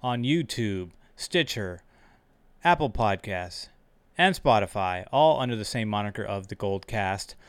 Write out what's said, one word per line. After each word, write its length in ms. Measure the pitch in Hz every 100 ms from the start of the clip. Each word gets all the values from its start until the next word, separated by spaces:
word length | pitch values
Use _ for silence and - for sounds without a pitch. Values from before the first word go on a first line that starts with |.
on 180 | 127 120
YouTube, 680 | 123 165 151 - 110 95 90 - - -
Stitcher, 680 | - 180 151 - 95 90 _ _ - _ _ _ _ _
Apple 280 | 170 170 147
Podcasts, 800 | 104 110 98 - 92 90 - - _ _ _ _ -
and 240 | 220 185
Spotify, 640 | 143 110 98 101 92 90 95
all 300 | 131 156 139
under 160 | 127 113
the 80 |
same 240 | 104 123 110
moniker 340 | 104 104 101
of 240 | 101 101 95
the 80 |
Goldcast. 800 | 104 101 98 - 110 95 98 - -